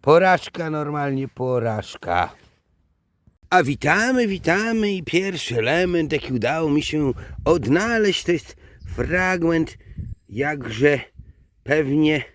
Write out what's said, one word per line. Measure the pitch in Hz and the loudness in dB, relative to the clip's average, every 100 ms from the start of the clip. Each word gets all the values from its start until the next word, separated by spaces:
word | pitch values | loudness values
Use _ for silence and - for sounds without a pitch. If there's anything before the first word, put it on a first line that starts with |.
Porażka, | - 160 185 180 - - 165 | 6 6 6 4 0 -10 -6
normalnie | 156 147 147 143 135 135 | -4 -4 -4 -2 -2 -4
porażka. | - 127 123 113 107 - - 90 87 85 - _ _ _ _ _ _ _ _ _ _ _ | -4 -2 0 0 -4 -6 -12 -2 0 0 -4 _ _ _ _ _ _ _ _ _ _ _
A | 180 | 2
witamy, | 139 143 143 175 233 254 226 | 2 0 0 2 2 0 0
witamy | 190 - 180 220 226 208 | -2 0 0 0 0 0
i | 190 | -2
pierwszy | 147 170 196 180 - 120 | -2 -2 -2 -6 -4 -2
element, | 113 160 180 175 156 | 0 2 2 0 0
jaki | 147 - | -4 -2
udało | 127 113 156 160 | -2 -2 0 0
mi | 147 | 0
się | 147 151 143 123 - - | 0 -2 -2 -2 -8 -6
odnaleźć, | - 170 110 156 220 233 208 - | 0 2 2 2 2 2 2 0
to | - | 0
jest | 170 - - - - - | -2 -2 -20 -20 -20 -12
fragment | - 123 175 185 185 165 165 160 - - - - - _ | -6 -2 0 0 2 2 2 0 -6 -18 -12 -12 -12 _
jakże | 101 143 147 120 110 143 143 - - - - _ _ | -4 -4 -4 -8 2 2 2 -4 -20 -20 -20 _ _
pewnie | - 147 139 147 151 151 - | -2 0 2 2 2 2 -4